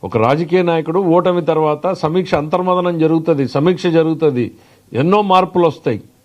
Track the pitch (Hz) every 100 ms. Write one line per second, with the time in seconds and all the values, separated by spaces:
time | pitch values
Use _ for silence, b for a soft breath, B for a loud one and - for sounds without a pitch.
0 | - 117 110 147 165 180 175 170 156 170
1 | 190 170 185 180 156 156 156 147 175 185
2 | 156 170 185 160 151 180 180 180 175 170
3 | 160 160 160 156 131 143 160 180 180 165
4 | 160 156 156 127 113 - b b _ 113
5 | 151 202 208 185 185 180 170 - - 110
6 | - _